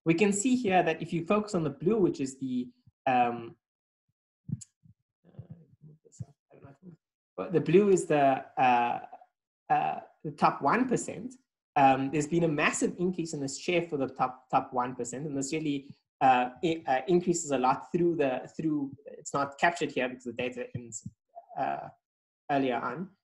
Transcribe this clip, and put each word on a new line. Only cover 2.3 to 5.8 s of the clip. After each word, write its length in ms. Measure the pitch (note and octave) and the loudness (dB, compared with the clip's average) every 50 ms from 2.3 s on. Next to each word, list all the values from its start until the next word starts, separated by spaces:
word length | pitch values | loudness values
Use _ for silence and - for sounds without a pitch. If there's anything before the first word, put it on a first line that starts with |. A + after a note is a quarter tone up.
| - - | -8 -8
the, 300 | C3+ C3 B2+ B2 B2 B2 - _ _ - _ _ - | -8 -6 -4 -4 -6 -6 -10 _ _ -20 _ _ -2
um, 500 | C3+ B2+ B2 B2 A#2+ A#2 A#2 A#2 A2+ - _ _ _ _ _ _ _ _ _ _ _ _ _ _ _ _ _ _ - - - - _ _ _ _ _ - _ _ _ _ _ _ | 0 2 2 2 2 0 -6 -10 -14 -16 _ _ _ _ _ _ _ _ _ _ _ _ _ _ _ _ _ _ -10 -10 -10 -10 _ _ _ _ _ -20 _ _ _ _ _ _
uh, 140 | _ _ - - - E3 E3+ D#3 C3+ _ _ | _ _ -20 -20 -20 -20 -20 -20 _ _ _